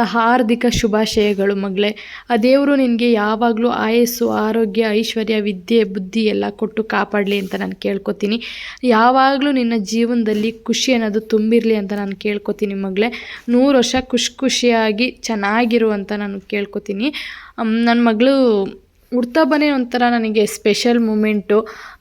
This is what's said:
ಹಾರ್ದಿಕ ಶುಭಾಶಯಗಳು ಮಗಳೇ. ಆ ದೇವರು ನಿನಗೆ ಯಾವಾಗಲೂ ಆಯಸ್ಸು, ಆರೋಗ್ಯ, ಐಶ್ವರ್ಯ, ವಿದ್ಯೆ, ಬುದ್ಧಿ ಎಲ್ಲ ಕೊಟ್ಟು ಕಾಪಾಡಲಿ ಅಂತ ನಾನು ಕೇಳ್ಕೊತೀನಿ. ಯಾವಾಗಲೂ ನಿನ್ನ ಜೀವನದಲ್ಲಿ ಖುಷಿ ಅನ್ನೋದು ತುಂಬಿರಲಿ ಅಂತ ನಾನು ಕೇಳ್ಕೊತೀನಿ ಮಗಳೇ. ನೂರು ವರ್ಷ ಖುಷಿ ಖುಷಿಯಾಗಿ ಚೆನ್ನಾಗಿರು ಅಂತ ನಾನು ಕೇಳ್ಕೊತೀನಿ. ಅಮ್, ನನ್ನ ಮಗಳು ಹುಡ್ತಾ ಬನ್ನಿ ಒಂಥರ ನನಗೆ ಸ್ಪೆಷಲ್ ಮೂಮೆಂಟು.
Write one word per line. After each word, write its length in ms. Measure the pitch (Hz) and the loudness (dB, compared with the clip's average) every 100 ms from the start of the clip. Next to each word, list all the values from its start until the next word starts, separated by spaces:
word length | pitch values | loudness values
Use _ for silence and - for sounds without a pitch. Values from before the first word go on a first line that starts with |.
ಹಾರ್ದಿಕ 640 | 220 233 226 247 226 240 247 | 0 0 2 2 2 0 0
ಶುಭಾಶಯಗಳು 880 | - 226 214 220 - 208 196 196 202 | 0 0 0 0 0 0 2 0 0
ಮಗಳೇ. 320 | 196 190 208 214 - - - | -4 -2 -2 -4 -14 -20 -2
ಆ 80 | 240 | 0
ದೇವರು 400 | 247 269 277 277 | 4 4 4 2
ನಿನಗೆ 360 | 254 233 240 | 2 2 2
ಯಾವಾಗಲೂ 560 | 226 208 220 233 220 240 | 2 2 2 2 2 0
ಆಯಸ್ಸು, 600 | 220 220 233 240 240 233 | 0 0 2 2 0 -2
ಆರೋಗ್ಯ, 560 | 214 214 226 220 202 220 | 0 0 0 0 0 0
ಐಶ್ವರ್ಯ, 520 | 214 226 226 220 220 | 0 -2 -4 -2 -2
ವಿದ್ಯೆ, 440 | 208 185 175 233 | -2 -6 0 2
ಬುದ್ಧಿ 400 | 202 196 185 226 | 2 -4 -4 -2
ಎಲ್ಲ 200 | 214 202 202 | 0 0 -4
ಕೊಟ್ಟು 340 | 202 208 - | -4 -6 -4
ಕಾಪಾಡಲಿ 540 | 214 208 202 208 196 202 | -2 -2 0 -2 0 -2
ಅಂತ 160 | 190 | -4
ನಾನು 220 | 190 190 190 | -6 -8 -6
ಕೇಳ್ಕೊತೀನಿ. 600 | 202 196 196 202 202 233 - - - - | -4 -4 -4 -4 -2 -4 -6 -14 -16 -4
ಯಾವಾಗಲೂ 680 | 254 220 240 262 269 277 285 | 2 4 4 4 4 2 0
ನಿನ್ನ 200 | 262 233 233 | 0 0 -2
ಜೀವನದಲ್ಲಿ 760 | 196 226 233 240 220 208 220 226 | -2 -2 0 0 0 -2 -2 -4
ಖುಷಿ 280 | - 233 - | -4 -2 0
ಅನ್ನೋದು 280 | 247 220 208 | 0 0 -4
ತುಂಬಿರಲಿ 560 | 220 220 220 233 220 220 | 0 0 2 2 2 0
ಅಂತ 160 | 196 | -2
ನಾನು 240 | 202 196 190 | -6 -6 -6
ಕೇಳ್ಕೊತೀನಿ 580 | 208 208 208 208 208 | -6 -6 -6 -4 -4
ಮಗಳೇ. 360 | 196 196 185 233 240 - - - | -4 -4 -2 -2 -4 -14 -12 0
ನೂರು 280 | 240 277 269 | 2 4 4
ವರ್ಷ 200 | 240 262 | 2 -2
ಖುಷಿ 360 | 254 240 - - | -2 -2 -2 -4
ಖುಷಿಯಾಗಿ 720 | 262 - 240 226 220 208 247 - | -4 0 2 2 0 0 -4 -4
ಚೆನ್ನಾಗಿರು 680 | - 220 202 220 240 233 220 | -6 -4 0 0 2 2 2
ಅಂತ 220 | 208 196 | -2 -4
ನಾನು 280 | 208 208 196 | -6 -6 -10
ಕೇಳ್ಕೊತೀನಿ. 680 | - 208 202 208 - 196 269 294 - - - - | -8 -6 -6 -8 -8 -4 -4 -6 -14 -16 -18 -6
ಅಮ್, 260 | 226 220 | -2 0
ನನ್ನ 160 | 233 233 | 2 4
ಮಗಳು 340 | 233 214 254 277 247 208 196 - _ _ _ | 2 4 4 4 4 2 -2 -10 _ _ _
ಹುಡ್ತಾ 320 | 247 240 320 | -4 0 0
ಬನ್ನಿ 260 | 320 302 294 | 2 2 2
ಒಂಥರ 320 | 269 247 247 240 | 0 -2 0 0
ನನಗೆ 360 | 240 220 214 214 | 0 0 0 0
ಸ್ಪೆಷಲ್ 520 | - 214 208 240 240 | 0 0 0 2 2
ಮೂಮೆಂಟು. 580 | 226 214 214 208 - 208 214 - - - | 2 0 0 -2 2 0 0 -14 -20 -10